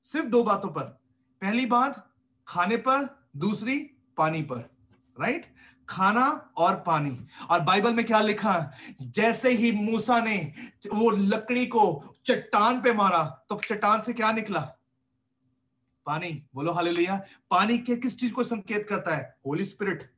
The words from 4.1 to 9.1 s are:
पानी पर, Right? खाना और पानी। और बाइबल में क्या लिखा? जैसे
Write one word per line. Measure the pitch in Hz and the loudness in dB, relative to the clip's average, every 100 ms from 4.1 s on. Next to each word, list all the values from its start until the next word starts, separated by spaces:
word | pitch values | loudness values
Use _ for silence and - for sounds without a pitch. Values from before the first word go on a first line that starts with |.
| - | -2
पानी | 160 160 | 0 0
पर, | 147 123 117 _ _ _ _ - | -6 -8 -12 _ _ _ _ -6
Right? | 180 320 - _ - _ - | -4 -4 -8 _ -20 _ -14
खाना | - 190 220 269 302 - - | 0 2 4 2 0 -10 0
और | 170 190 | 2 2
पानी। | - 156 143 123 - - - | 0 0 0 -6 -14 -18 0
और | 170 | 2
बाइबल | 156 196 226 | 4 4 4
में | 233 233 | 2 2
क्या | 220 | 2
लिखा? | 214 208 208 180 156 - - - | 2 0 0 0 -2 -12 -20 -14
जैसे | 127 | -6